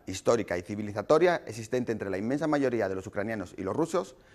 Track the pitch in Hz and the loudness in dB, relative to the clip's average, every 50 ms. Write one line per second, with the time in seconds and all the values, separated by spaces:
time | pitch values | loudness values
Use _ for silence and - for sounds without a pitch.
0 | - - 95 - - 123 123 117 - - 87 90 95 - 104 104 107 104 101 107 | -12 -10 -8 -2 2 4 4 4 4 0 -2 -4 -4 -4 -6 -6 -6 -6 -6 -2
1 | 98 - 147 160 170 175 170 - - - 107 113 113 - - 127 123 - 113 104 | 2 4 6 6 6 6 4 2 -2 -6 -10 -10 -6 -2 -2 0 0 0 -2 -4
2 | 104 98 95 95 104 117 135 147 165 156 151 147 135 131 120 113 101 95 95 92 | -2 -4 -4 -2 -2 0 -2 0 0 2 2 2 2 2 2 2 0 0 -2 -4
3 | 95 104 - 104 98 110 113 107 90 92 - - 95 92 104 - 165 160 - 175 | -6 -6 -4 -4 -4 -4 -4 -6 -6 -8 -8 -6 -4 -2 0 0 0 0 0 -2
4 | 190 - - - - - - | -2 -4 -8 -20 -20 -20 -20